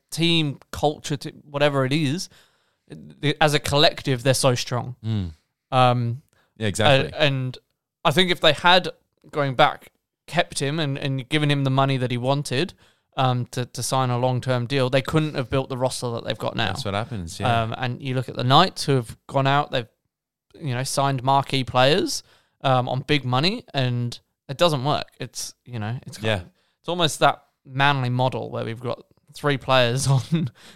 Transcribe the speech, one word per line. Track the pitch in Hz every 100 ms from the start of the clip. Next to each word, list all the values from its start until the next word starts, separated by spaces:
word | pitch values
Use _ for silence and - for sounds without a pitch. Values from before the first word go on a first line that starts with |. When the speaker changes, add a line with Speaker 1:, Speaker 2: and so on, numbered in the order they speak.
| _
Speaker 1:
team | - 170 165 147 123 -
culture, | - 147 151 - 143
to | 151 - 147
whatever | 143 147 139 131
it |
is, | 151 143 165 - _ _ _ _ _ _
the, | 156 - 139 147 -
as | 156
a | 143
collective, | - 143 160 - 147 127
they're | 131
so | 127 139
strong. | 123 - 123 120 -
Speaker 2:
Mm. | 110 110 87 80 _ _ _
Speaker 1:
Um, | 131 123 123 117 123 _ _ _ -
Speaker 2:
Yeah, | 107
exactly. | 95 110 135 135
Speaker 1:
and, | 139
and | 147 135 127 - _ _ _ _
I | 170
think | 147 180
if | 175
they | 165
had, | 139 175 185 156 - _ _ -
going | 151 139 123
back, | 143 - - _ _ _ -
kept | 160 175 -
him | 139 160
and, | 147 135
and | 139 135 127
given | 156 147
him | 143
the | 135
money | 135 139 131
that | 123
he | 123
wanted, | 127 139 143 127 185 - _ _ _ -
um, | 131 123 120
to, | - 123
to | -
sign | - 135 127
a | 123
long-term | 127 123 131 123 120
deal, | 139 127
they | 135
couldn't | - 156 156 139
have | 120
built | 139 135
the | 127
roster | 127 - 123
that | 117 -
they've | 117
got | 120 117
now. | 110
Speaker 2:
That's | -
what | 101
happens, | 98 117 107 85 -
yeah. | 120 117
Speaker 1:
Um, | 113 117
and | 123 127
you | 135
look | 127 123
at | -
the |
Knights | 123 143 185 -
who | - 135
have | 113 - -
gone | 139 135
out, | 143 147
they've, | 135 110 _ _ _ _ _ _ -
you | 151
know, | 123
signed | 135 - 139 135
marquee | 127 139 135 135
players, | 123 127 131 170 302 - - _ _ _
um, | 139 127 127
on | 135 143
big | 147
money, | 123 127 170 233 -
and | 139 127 123 120 - _ _ -
it | 131
doesn't | 170 147
work. | 135 92 - _
It's, | 131 - - -
you | - 120
know, | 107 123 -
it's | 92
Speaker 2:
Yeah. | 110 101 82 _ _ _
Speaker 1:
it's | -
almost | 175 160 -
that | 147 - _ _ 139
Manly | 131 139 139 123
model | 123 127 117 113
where | 117 117
we've | 113
got | 123 - - _ _
three | - 147 135
players | - 131 120 127 131
<laughs> |
on | 135 - 160 135 - -